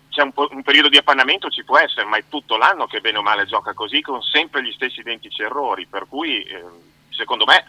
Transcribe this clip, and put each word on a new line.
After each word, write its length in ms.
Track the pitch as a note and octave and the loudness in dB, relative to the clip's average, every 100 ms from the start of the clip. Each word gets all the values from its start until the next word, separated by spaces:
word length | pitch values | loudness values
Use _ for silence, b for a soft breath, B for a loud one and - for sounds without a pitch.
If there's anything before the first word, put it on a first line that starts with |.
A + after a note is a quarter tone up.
| - | -6
c'è 120 | D3 | -2
un 100 | C#3+ | -2
po', 160 | C#3 C#3+ | 0 -4
un 100 | C3+ | -2
periodo 260 | C#3 D3 D#3 | 2 4 6
di 80 | C#3 | 6
appannamento 520 | - C3+ C3 - D#3 | 6 4 4 0 -4
ci 140 | - | -6
può 120 | - C#3+ | 2 4
essere, 280 | D3+ - G#2 | 4 0 0
ma 100 | G#2+ | -2
è 80 | - | -2
tutto 280 | D3 - A2 | -10 -2 2
l'anno 300 | C#3 E3+ A2+ | 2 2 -2
che 140 | A2 | -4
bene 180 | A2 G#2+ | -2 -2
o 40 | |
male 240 | G#2 G#2 G2+ | 0 0 0
gioca 280 | G#2+ G#2+ | -2 -4
così, 260 | G2 G#2 C#3+ | -8 -2 -2
con 220 | G#2 B2+ | -2 -6
sempre 400 | - D3+ D#3+ C#3+ | -2 -2 -2 -4
gli 100 | A#2+ | -6
stessi 280 | - B2+ A#2+ | -6 -6 -6
identici 420 | A#2 A2+ G#2 - | -10 -10 -10 -8
errori, 440 | G#2+ C#3 B2+ F#2+ - | -6 -4 -4 -4 -6
per 200 | G2 F#2+ | -10 -8
cui, 320 | C3+ D#3+ A2 | -8 -4 -4
ehm, 280 | - F#2+ F2 E2+ _ _ _ | -6 -14 -16 -20 _ _ _
secondo 340 | - A2+ A#2 | -10 -4 0
me 220 | C3+ - | 4 4